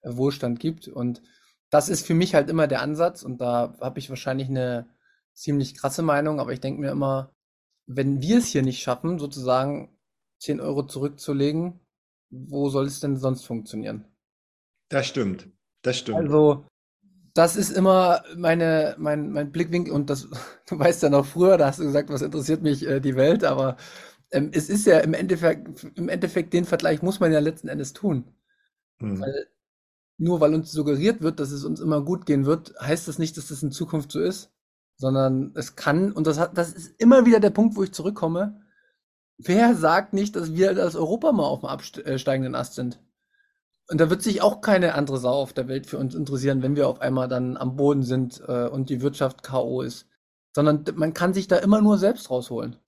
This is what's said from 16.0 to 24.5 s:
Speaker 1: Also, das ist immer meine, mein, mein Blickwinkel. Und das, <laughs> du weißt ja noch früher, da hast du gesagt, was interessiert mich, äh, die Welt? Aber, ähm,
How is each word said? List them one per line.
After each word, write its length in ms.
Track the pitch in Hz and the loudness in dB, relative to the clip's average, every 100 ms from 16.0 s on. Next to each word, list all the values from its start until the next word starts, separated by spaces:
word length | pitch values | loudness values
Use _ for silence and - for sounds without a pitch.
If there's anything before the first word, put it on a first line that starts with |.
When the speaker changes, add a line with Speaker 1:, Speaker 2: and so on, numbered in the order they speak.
| - 160 | -4 -2
Speaker 1:
Also, 480 | 156 151 151 139 - _ _ _ _ _ _ - | 2 6 6 4 -6 _ _ _ _ _ _ 4
das 180 | 170 175 | 4 2
ist 140 | 175 | -2
immer 540 | 196 190 185 180 170 - 165 | 2 6 6 6 2 0 -2
meine, 600 | 170 170 165 160 151 - | 2 2 4 2 0 -2
mein, 340 | 151 151 147 | -4 -2 -2
mein 200 | 147 147 | -4 -4
Blickwinkel. 420 | 156 165 175 156 | -4 -2 -2 -2
Und 160 | 143 143 | -2 -2
das, 180 | 139 - 131 - | -6 -6 -16 -16
<laughs> 180 | - - | -20 -10
du 120 | 160 | 2
weißt 240 | 135 170 | 4 4
ja 60 | 151 | 4
noch 160 | 143 139 | 4 2
früher, 320 | 165 185 180 | 4 6 8
da 100 | 139 | 6
hast 120 | 139 | 2
du 40 | |
gesagt, 260 | 151 143 143 | 0 0 0
was 120 | 139 | -6
interessiert 420 | 147 156 139 160 | -4 -4 -2 0
mich, 220 | 156 139 143 | 0 0 -2
äh, 120 | 135 | -2
die 160 | 139 127 | 0 2
Welt? 280 | 139 175 | 4 4
Aber, 340 | 156 135 135 123 - - - _ _ | 2 0 -2 -4 -16 -20 -20 _ _
ähm, 180 | 143 147 | -4 0